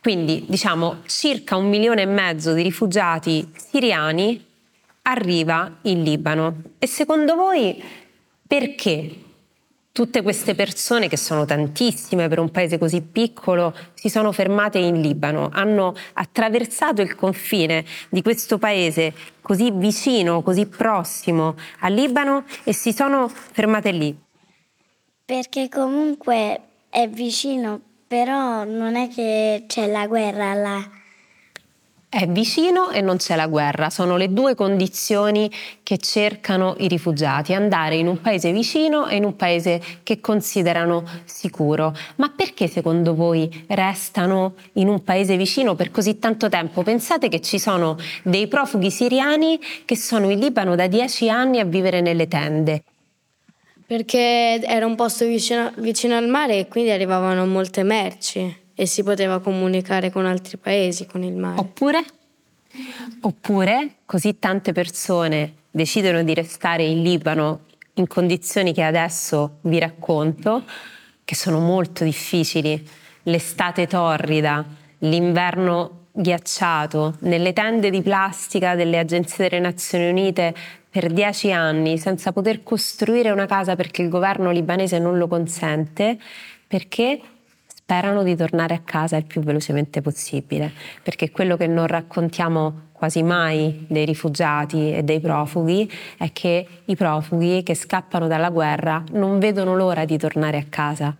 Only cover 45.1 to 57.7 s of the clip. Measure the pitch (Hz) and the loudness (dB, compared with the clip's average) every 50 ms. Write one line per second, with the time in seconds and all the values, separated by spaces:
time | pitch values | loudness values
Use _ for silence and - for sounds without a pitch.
45.1 | 185 190 196 185 196 180 190 185 - - 269 233 185 165 180 165 - - 202 202 | 2 2 2 2 2 0 0 0 0 0 2 0 2 0 -2 -4 -2 -2 0 0
46.1 | 214 214 - 233 226 220 - 214 - 175 165 165 - 185 180 196 226 240 220 - | 0 0 0 -2 0 2 0 0 0 0 -2 -2 -2 -2 0 2 0 0 0 0
47.1 | 349 320 - 226 160 160 - - - 196 190 220 196 180 170 160 160 165 165 - | 0 0 0 0 -2 -2 -4 -2 -4 -2 0 0 0 2 2 0 0 -2 -6 -10
48.1 | - - - 185 175 196 208 208 240 285 277 269 - 214 180 196 185 - 247 240 | -12 -6 -2 0 2 2 2 2 0 0 0 0 0 0 0 0 0 0 0 2
49.1 | 240 262 262 285 302 311 311 320 320 311 311 - - - - - 240 226 - - | 2 2 2 2 2 2 2 2 2 0 -4 -10 -16 -14 -4 -4 -2 -2 -2 -2
50.1 | 233 220 202 196 202 202 226 294 247 233 196 185 175 175 180 185 185 220 247 269 | 0 2 2 2 2 2 0 0 0 0 0 2 2 2 2 2 2 2 0 0
51.1 | - - 240 226 214 240 254 262 254 240 214 180 160 185 185 190 175 180 175 175 | -2 0 0 2 2 2 2 2 2 2 2 2 0 2 2 2 2 2 2 2
52.1 | 170 170 165 156 170 151 147 151 151 156 156 151 156 151 - _ _ _ _ _ | 2 2 2 2 0 -2 0 0 0 0 0 0 0 -2 -4 _ _ _ _ _
53.1 | _ _ _ _ _ _ _ _ _ _ _ _ _ _ _ _ 233 226 226 226 | _ _ _ _ _ _ _ _ _ _ _ _ _ _ _ _ -4 -4 -4 0
54.1 | - 247 240 240 240 240 233 233 226 233 220 - - 226 220 226 226 214 233 233 | 2 2 4 4 4 4 4 2 2 0 0 0 0 2 2 0 0 0 0 -2
55.1 | 226 - 240 233 233 226 - - 233 233 233 233 233 - 226 226 220 - - 240 | 0 0 0 0 2 0 0 0 0 0 0 -2 -4 -4 -4 -2 -2 0 0 2
56.1 | 233 233 233 240 247 285 302 269 220 196 190 - - 240 240 233 214 190 190 185 | 2 2 2 2 2 2 2 2 2 0 0 -2 -2 -2 0 2 2 0 2 2
57.1 | 185 185 185 185 185 185 185 185 190 190 190 185 | 2 2 2 2 2 2 2 2 2 0 0 -2